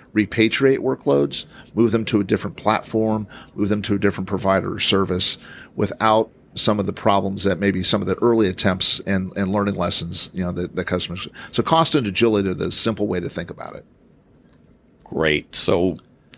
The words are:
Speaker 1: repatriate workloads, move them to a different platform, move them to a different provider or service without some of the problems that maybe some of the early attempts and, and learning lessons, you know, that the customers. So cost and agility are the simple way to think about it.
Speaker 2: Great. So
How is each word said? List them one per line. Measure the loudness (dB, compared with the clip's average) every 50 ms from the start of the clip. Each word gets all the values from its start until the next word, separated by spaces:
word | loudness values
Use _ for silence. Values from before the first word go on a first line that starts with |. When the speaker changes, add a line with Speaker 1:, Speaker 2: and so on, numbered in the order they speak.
| -20 -4 0
Speaker 1:
repatriate | 0 0 2 2 2 2 2 4 4 4 4 4 2
workloads, | 0 -2 -4 -2 0 2 2 2 2 0 -2 -6 -10 -12 -16 -20 -20 -6 0
move | 2 2 4 2
them | 0 0
to | 0 0 0
a | 2
different | 2 0 -2 -2 -4 -10 -4
platform, | -2 0 0 0 -2 -2 -2 0 0 0 0 -2 -4 -6 -12 -18 -20 -14 -6
move | -2 -2 0
them | 0 0 0
to | 0 0
a | 0
different | 2 0 0 -2 -4 -4
provider | -4 -2 2 2 2 2 2 -2 -4
or | -2
service | 0 2 2 2 2 0 0 0 -2 -2 -4 -6 -10 -18 -20 -20 -20 -12 -4
without | -2 -2 -2 -2 0 2 4 4 4 2 0 -4 -14 _ _ -6
some | -2 0 0 0 0
of | 0
the | -2 -4
problems | -2 0 2 2 2 0 -2 -4 -2 -2
that | -2 0 2
maybe | 2 0 0 0 0
some | 0 0 0 0
of |
the | -2 0
early | 2 2 4 4 4 4 2
attempts | 0 0 0 0 0 0 0 -2 -2 -4 -2
and, | -2 -2 -2 -2 -4 -4
and | -4 -2 0
learning | 0 0 0 0 0
lessons, | 0 -2 -2 -2 -2 -4 -4 -6 -6 -6 -6 -6
you | -6 -4
know, | -4 -4
that | -4 -6 -4 -4
the | -6 -4
customers. | -2 -2 -2 -4 -4 -8 -10 -10 -12 -12 -16 -14 -6 -4
So | -2 0
cost | 2 2 2 4 4 2
and | 2 0
agility | 0 0 2 4 4 4 4 2 0
are | -2
the | -2 -4 -4
simple | -4 -2 -2 -2 -2 -2 -2
way | -2 -2 -2
to | -4 -6
think | -6 -8 -10 -10
about | -10 -12 -14 -14 -14
it. | -16 -18 _ _ _ _ _ _ _ _ _ _ _ _ _ _ _ _ _ _ _ _ _ _ _ -18
Speaker 2:
Great. | -6 -2 0 2 2 2 2 -2 -4 -6
So | -4 0 2 2 2 2 2 0 -4 -8 _ _ _ _ _ -20